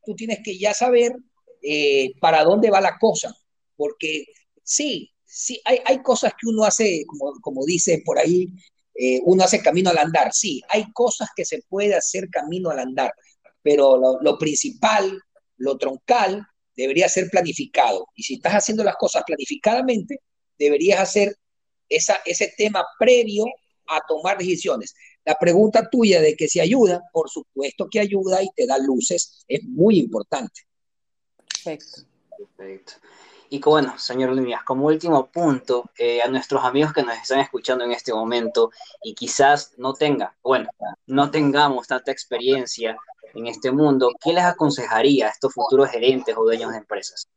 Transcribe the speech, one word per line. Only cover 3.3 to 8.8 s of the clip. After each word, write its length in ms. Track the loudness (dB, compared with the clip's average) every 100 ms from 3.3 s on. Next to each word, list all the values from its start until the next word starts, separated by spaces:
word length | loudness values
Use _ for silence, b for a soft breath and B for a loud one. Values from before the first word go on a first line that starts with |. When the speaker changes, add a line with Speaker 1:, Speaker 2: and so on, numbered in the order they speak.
| -14 _ _ _
Speaker 1:
porque 500 | _ -6 -4 -8 -8 -12 _ _ _
sí, 480 | -6 -4 -4 -6 -12 _
sí, 380 | _ -12 -10 -6
hay, 160 | 0 0
hay 160 | 2 0
cosas 320 | 0 0 0
que 140 | -2 -4
uno 160 | 2
hace, 420 | 2 2 0 0
como, 280 | -2 -2 -8 -8
como 240 | -10 -6
dice 360 | -2 0 0 0
por 140 | 0 0
ahí, 300 | 2 2 0 B B _